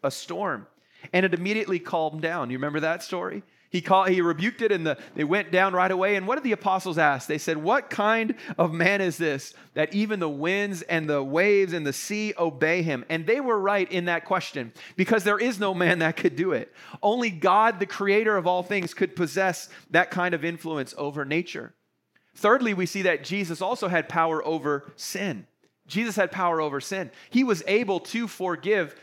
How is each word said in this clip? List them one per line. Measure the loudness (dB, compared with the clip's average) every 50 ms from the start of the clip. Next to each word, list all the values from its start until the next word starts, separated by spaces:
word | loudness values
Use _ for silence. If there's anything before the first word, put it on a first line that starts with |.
a | -4 -4
storm | -4 -4 -10 -10 -6 -4 -4 -4 -4 -4 -8 -14 _ _ _ _ _ -20 -10 -2
and | 0 2 2
it | 2 2
immediately | 0 0 0 -2 -2 0 -2 -2 -4
calmed | -2 -2 -2 0 0 -2 -4 -4
down. | -4 -4 -4 -4 -4 -4
You | -4 -4
remember | -4 -2 -2 -2
that | -2 -2 -2 -4 -6
story? | -8 -6 -6 -4 -6 -6 -8 -12 _ _ _ _ _
He | -6 -4
called, | 2 4 4 6 6 6
he | 4 4
rebuked | 4 2 2 0 0 -2 -2 0
it | 0 0
and | 0 2 0
the, | -2 -2 -2 -6 -10 -4
they | -2 0
went | 2 2 0 0 2
down | 2 4 4 4 4
right | 2 2 2
away. | 2 2 2 2 0
And | 0 0
what | -2 -2
did | -2 0
the | 0
apostles | -2 0 0 0 0 0 0 -2 2
ask? | 4 4 4 4 2 -2 -4
They | -4
said, | -2 -2 -2 -2 0
"What | 2 2 2 2 2 -2
kind | -4 0 2 2 2 2 2 -2 -4 -6 -6 -8 0
of | 0 0 0
man | 2 2 2 2 4 2
is | 0 0 0 0
this | 0 0 -2 -2 -6 -12 -18 -20 -20 _ -2
that | -2 0 0
even | 2 0 0 0 0 -2
the | -2 -2
winds | -2 -2 -2 0 0 0 -2 -2 -4 -8
and | -4 -2 -2 -2 0
the | 0 0 0
waves | 0 0 2 2 4 6 6 4 4 2 0
and | -2 -2
the | -2
sea | -4 -4 -6 -6 -4 -4 -4 -4 -2 0
obey | -2 -2 0 0 2 2 2 2
him?" | 0 0 -2 -4 -4 -4
And | -6 -4 0
they | 0 0 0
were | 0 0 0 0
right | 2 2 2 2 0 0
in | -2 -2 -2
that | 0 -2 -2 -2
question | -2 -2 -2 -2 -4 -8 -8 -10 -10 -12 -18 -20 -10 -2
because | -2 0 2 2 2
there | 4 2 2 2
is | 2 0 0 0
no | -2 -2 0
man | 2 2 2 2 2
that | 2 0 0
could | 0 0 -2 0
do | 0 -2 0
it. | 0 -2 -4 -6 -14 -20 -20 -20 -10 -2
Only | 0 0 2 2 0 -2
God, | -2 0 2 4 6 6 4 4 2 0
the | -4
creator | -6 -4 -4 0 2 4 4 4 4 2 2
of | 2
all | 2 0 0
things, | -2 -2 -4 -4 -4 -4 -2
could | -2 -2 -2 0
possess | -2 -2 -2 0 0 0 0 0 -2 -8 -16 -18 -20 -8 0
that | 2 2 2 2
kind | 0 -2 0 0 0
of | -2 -2
influence | -4 -6 -6 -8 -6 -4 -4 -6 -6 -8
over | -8 -8 -6 -6 -6 -4
nature. | -2 -2 -2 -2 -4 -8 -12 -14 -14 _ _ _ _ _ _ _ _ _ _ _ _ _
Thirdly, | 0 4 4 4 6 4 0
we | 0 0 -2
see | -2 -2 0
that | 2 2 2 0
Jesus | -2 -4 -4 -4 -4 -4 -4 -4
also | -2 -4 -2 -2 -2 0
had | 0 0 0 0
power | 0 0 2 2 2 -2 -2
over | -2 -2 -2 0 -2 -2 -2 -4 -10 -16
sin. | -14 -12 -10 -8 -6 -4 -4 -6 -6 -10 _ _ _ _ _ _ _ _
Jesus | -6 -4 -2 -2 -2 0
had | 0 0 0
power | 0 -2 0 0 0 0
over | 0 -2 -2 -4
sin. | -6 -4 -6 -6 -6 -8 -10 -20 -10 0
He | 2 2 4
was | 4 2 0 0
able | 2 2 2 2 2 -2 -4
to | -4 -6 -6 -6 -6 -6
forgive | -6 -6 -4 -4 -4 -4 0 0 2 2 0 -2 -6 -18